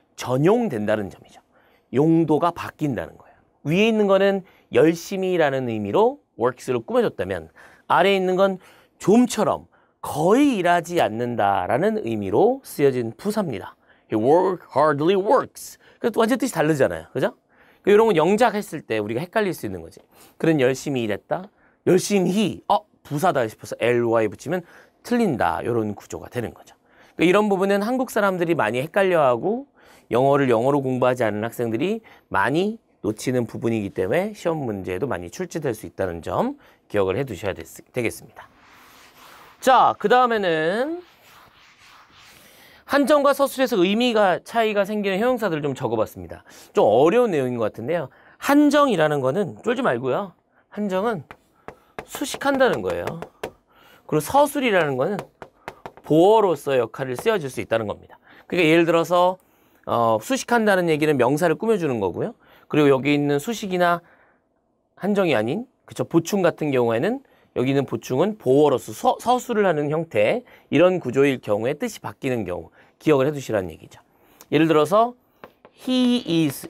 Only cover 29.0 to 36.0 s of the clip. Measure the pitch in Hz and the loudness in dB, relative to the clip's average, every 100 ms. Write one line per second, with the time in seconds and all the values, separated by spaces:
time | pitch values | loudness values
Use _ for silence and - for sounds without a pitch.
29 | 190 170 135 120 165 240 285 _ _ - | 2 2 2 2 -2 -6 -10 _ _ -20
30 | _ 117 135 139 135 113 127 143 135 127 | _ 0 2 2 2 2 2 0 -2 0
31 | 127 127 110 104 113 - 117 110 180 220 | 0 2 -2 -2 -6 -6 -4 -2 -4 -6
32 | - - _ 92 107 156 208 226 _ _ | -10 -20 _ -2 0 0 -2 -6 _ _
33 | - 110 135 127 113 - 117 113 98 101 | -6 -4 -4 -2 -4 -6 -4 -2 -4 -4
34 | 95 151 208 208 170 160 127 101 92 92 | -2 -2 -4 -6 -6 -4 -6 -8 -8 -6
35 | 139 90 87 - 180 170 147 107 - - | -6 -6 -10 -12 -10 -6 -6 -8 -10 -6